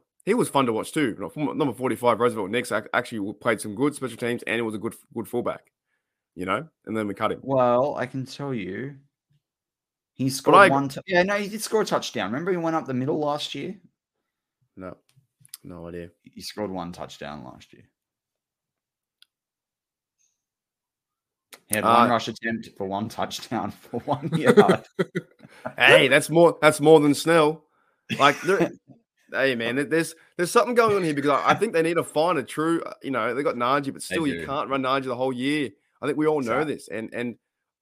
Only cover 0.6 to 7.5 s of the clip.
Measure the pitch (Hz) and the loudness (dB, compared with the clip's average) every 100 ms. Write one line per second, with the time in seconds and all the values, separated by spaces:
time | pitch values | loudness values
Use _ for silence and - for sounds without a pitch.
0.6 | 127 110 87 - 139 92 95 - 147 113 | 2 0 -4 -2 -2 -2 -8 -6 -4 -2
1.6 | 147 110 127 113 120 110 120 110 95 117 | -2 -2 -4 0 2 4 2 0 -2 -2
2.6 | 120 107 107 - 123 113 98 101 123 110 | -2 -4 -2 -2 -2 -4 -6 -4 -2 -2
3.6 | 110 104 143 147 131 113 120 120 - 113 | -4 -2 -2 -2 -8 -6 -4 -4 -4 -4
4.6 | 113 107 110 - _ 117 104 120 98 - | -4 -6 -8 -10 _ -12 -6 -4 -4 -6
5.6 | _ _ _ _ _ _ _ - 92 104 | _ _ _ _ _ _ _ -8 -4 -4
6.6 | 160 _ - 110 107 98 107 95 - | -4 _ -8 -6 -6 -4 -4 -4 -4